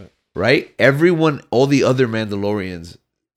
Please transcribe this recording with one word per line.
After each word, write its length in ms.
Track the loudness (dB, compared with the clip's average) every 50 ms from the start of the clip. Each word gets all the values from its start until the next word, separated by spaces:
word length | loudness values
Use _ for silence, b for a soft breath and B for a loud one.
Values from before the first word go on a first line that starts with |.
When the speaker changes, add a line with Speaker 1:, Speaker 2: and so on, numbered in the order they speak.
| -20 -20 _ _ _ _ _
Speaker 1:
but 60 | -4
Speaker 2:
right? 360 | 0 0 0 0 -2 -6 _
Everyone, 640 | 2 2 2 4 4 2 2 2 2 0 0 0 -4 -8 _
all 140 | 0 2 2
the 180 | 2 2 2 2
other 200 | 0 2 0 0
Mandalorians, 880 | -2 -2 -6 -6 -6 -6 -4 -4 -4 -4 -4 -6 -8 -10 -12 -14 -18 -20 _ _ _ _ _ _ _ _